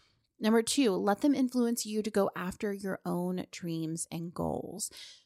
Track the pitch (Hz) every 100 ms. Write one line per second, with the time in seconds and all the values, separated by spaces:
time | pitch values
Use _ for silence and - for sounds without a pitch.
0 | _ _ _ - 214 226 226 - 254 180
1 | 202 202 294 277 254 254 233 233 214 214
2 | 214 208 196 - 180 - 214 202 196 190
3 | 185 175 180 180 - - 170 165 160 165
4 | - 160 165 - 82 - - 202 - -
5 | - -